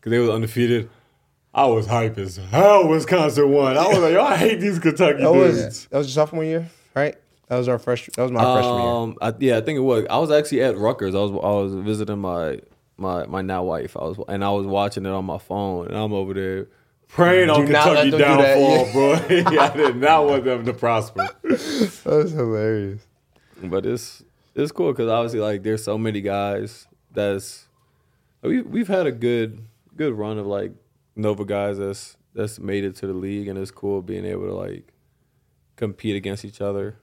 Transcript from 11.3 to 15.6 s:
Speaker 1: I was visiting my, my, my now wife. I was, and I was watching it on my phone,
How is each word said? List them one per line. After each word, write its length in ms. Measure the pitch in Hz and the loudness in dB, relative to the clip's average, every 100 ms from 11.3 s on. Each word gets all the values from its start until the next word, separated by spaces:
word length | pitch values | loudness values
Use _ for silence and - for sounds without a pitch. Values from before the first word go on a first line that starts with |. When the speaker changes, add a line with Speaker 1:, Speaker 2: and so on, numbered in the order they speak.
Speaker 1:
I 180 | 98 95 | -2 0
was 240 | 104 98 | 0 -2
visiting 460 | 95 101 107 104 104 | -4 -6 -4 -4 -6
my, 400 | 95 87 80 60 - _ _ _ | -6 -4 -4 -8 -12 _ _ _
my, 280 | 95 90 57 | -6 -6 -6
my 160 | 92 | -6
now 220 | 95 92 | -4 -4
wife. 340 | 90 80 65 - | -4 -4 -6 -8
I 40 | |
was, 160 | 78 92 - | -10 -10 -8
and 160 | 98 101 | -4 -2
I 40 | |
was 160 | 101 98 | -2 -2
watching 380 | 98 101 101 95 | -2 -2 -4 -6
it 40 | |
on 160 | 95 95 | -6 -6
my 120 | 87 | -8
phone, 480 | - 98 | -6 -6